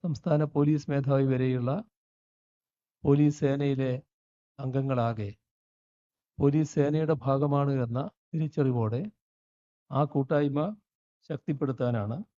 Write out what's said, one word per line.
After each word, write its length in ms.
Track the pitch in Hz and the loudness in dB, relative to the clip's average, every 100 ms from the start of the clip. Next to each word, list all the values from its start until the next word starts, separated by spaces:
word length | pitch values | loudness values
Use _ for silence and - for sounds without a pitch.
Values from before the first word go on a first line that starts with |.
സംസ്ഥാന 400 | 175 139 - 151 | -4 -4 0 0
പോലീസ് 440 | 151 147 147 151 - | 2 2 2 2 0
മേധാവി 360 | 143 139 139 135 | -2 2 2 2
വരെയുള്ള 440 | 127 131 127 120 156 226 _ _ _ _ _ _ _ _ _ _ _ | 2 0 0 -2 -4 -6 _ _ _ _ _ _ _ _ _ _ _
പോലീസ് 340 | 147 143 147 147 | 2 6 4 2
സേനയിലെ 540 | 143 139 143 135 131 127 - _ _ _ _ - | -2 0 -2 -2 -2 -4 -8 _ _ _ _ -10
അംഗങ്ങളാകെ 720 | 135 131 135 127 117 110 101 104 _ _ _ _ _ _ _ _ _ - | -4 -2 -2 0 0 -2 -8 -10 _ _ _ _ _ _ _ _ _ 0
പോലീസ് 360 | 143 147 151 | 2 2 0
സേനയുടെ 400 | - 143 151 156 | 0 0 2 0
ഭാഗമാണ് 580 | 151 127 135 143 143 139 135 | 0 0 0 2 2 0 0
എന്ന 200 | 120 120 180 _ _ | -2 -4 -6 _ _
തിരിച്ചറിവോടെ 760 | 165 156 - 135 123 110 120 208 _ _ _ _ _ _ _ _ | -6 -4 0 0 2 0 -2 -6 _ _ _ _ _ _ _ _
ആ 100 | 139 | -2
കൂട്ടായ്മ 560 | 147 147 135 151 143 143 165 214 _ _ _ _ _ | 0 0 0 0 0 0 -4 -6 _ _ _ _ _
ശക്തിപ്പെടുത്താനാണ് 840 | 165 - 143 139 123 123 117 104 131 220 | -10 -4 -2 -2 0 0 0 -2 -6 -10